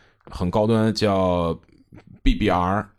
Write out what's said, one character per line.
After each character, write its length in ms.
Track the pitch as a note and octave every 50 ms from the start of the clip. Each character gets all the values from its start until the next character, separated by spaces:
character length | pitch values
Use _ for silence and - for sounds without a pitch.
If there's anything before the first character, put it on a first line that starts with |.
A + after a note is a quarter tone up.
| _ _ _ _ _
很 240 | - - - F#2 F2
高 160 | - A2 G#2+
端， 280 | A2 A2+ A2 A2 A2 G2+
叫 580 | - A2 G#2 G2 F#2+ F#2 F#2 F2 F2 E2+ E2 E2 - - _ _ - _ _ - - - - - - -
B 140 | - G#2
B 120 | F2+ G#2+ G2
R、 400 | F2 F2+ F2 F2+ G2 G#2+ - - _